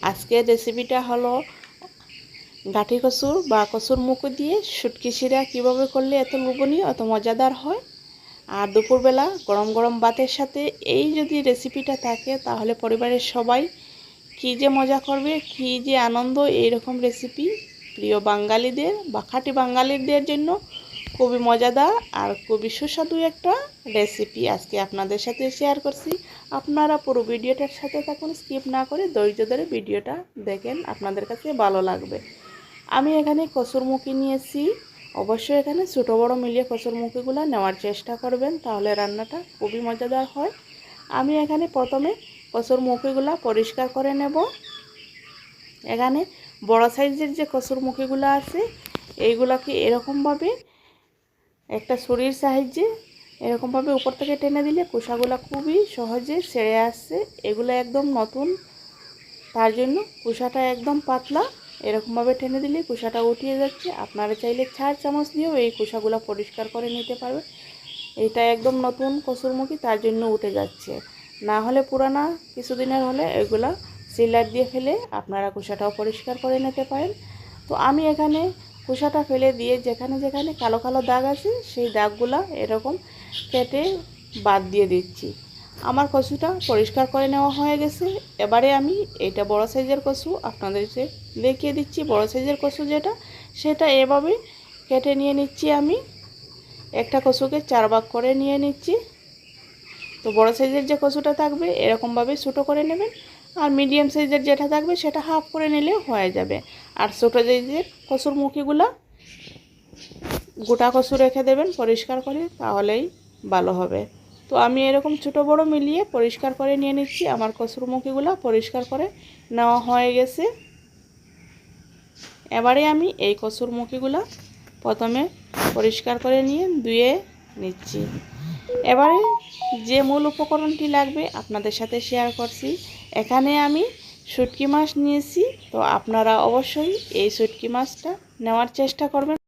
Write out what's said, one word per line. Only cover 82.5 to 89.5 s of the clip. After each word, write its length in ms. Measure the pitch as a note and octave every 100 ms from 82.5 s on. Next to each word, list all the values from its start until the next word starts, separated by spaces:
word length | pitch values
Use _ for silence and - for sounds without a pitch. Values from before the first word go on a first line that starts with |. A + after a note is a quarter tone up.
| E4
এরকম 380 | G#3+ A3 A#3+ F4+ - - - - -
কেটে 320 | B3+ B3 C4+ E4+ F#4+ - - - A3+
বাদ 180 | G3+ G3 F#3
দিয়ে 180 | G3+ G3
দিচ্ছি। 400 | F3+ F3+ - - - - - - -
আমার 260 | B3+ B3+ C#4+
কচুটা 420 | C#4 C4 C#4+ D#4+ F#4 -
পরিষ্কার 380 | A3 A3 C4+ C4
করে 160 | C4+ C4+
নেওয়া 240 | C#4 C#4
হয়ে 240 | C#4 D4 D4
গেছে। 280 | D4 D4 F4+ G4 - -
এবারে 300 | G#3 A#3 C4
আমি 220 | C#4 C#4+ G4 G#4 -
এটা 240 | F#3+ G3
বড় 180 | G3+